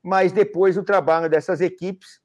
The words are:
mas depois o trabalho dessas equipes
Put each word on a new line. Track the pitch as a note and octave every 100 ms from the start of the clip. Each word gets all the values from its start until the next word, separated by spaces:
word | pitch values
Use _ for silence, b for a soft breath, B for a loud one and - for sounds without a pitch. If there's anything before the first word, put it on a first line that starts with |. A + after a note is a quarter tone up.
mas | F3+ F#3+ F#3
depois | F#3 G3 E3 F#3+ F#3
o |
trabalho | F3+ G3 D3+ E3 E3
dessas | D#3 D3+ D#3+
equipes | F3 F3+ F3+ F#3+ - -